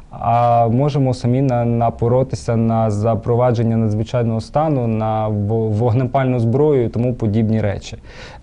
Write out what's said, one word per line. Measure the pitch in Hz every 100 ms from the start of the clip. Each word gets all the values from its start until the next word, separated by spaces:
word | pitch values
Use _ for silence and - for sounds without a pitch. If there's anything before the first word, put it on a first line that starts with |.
| -
а | - 117 117 120 117 117
можемо | 120 147 143 131
самі | 123 120 127
на-, | 139 120 120
напоротися | 117 117 - 117 127 139 120 - 117
на | 113 113 113
запровадження | 104 110 110 120 117 123 113 113 113
надзвичайного | 110 107 110 123 117 113
стану, | 110 147 156 139 117
на | 110 110 110 107
во-, | 104 104 113 110
вогнепальну | 104 123 117 127 139 131 123
зброю | 117 131 151 139 113
і |
тому | 104 123
подібні | 120 110 107 110 110
речі. | 104 92 - - - - - -